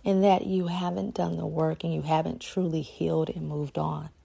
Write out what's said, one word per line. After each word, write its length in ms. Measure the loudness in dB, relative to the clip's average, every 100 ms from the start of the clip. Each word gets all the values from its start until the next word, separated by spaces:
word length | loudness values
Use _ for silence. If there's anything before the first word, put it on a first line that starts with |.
in 200 | 2 6
that, 240 | 6 6 4
you 200 | 0 0
haven't 480 | -2 -2 -2 -4
done 220 | -2 -2 -2
the 100 | -2
work 380 | 0 0 0
and 80 | -2
you 100 | -2
haven't 380 | 2 2 0 -6
truly 400 | -6 -2 0 -2
healed 480 | -4 -4 0 0 0
and 180 | -4 -6
moved 300 | -4 -4 -4
on. 320 | -4 -6 -10 _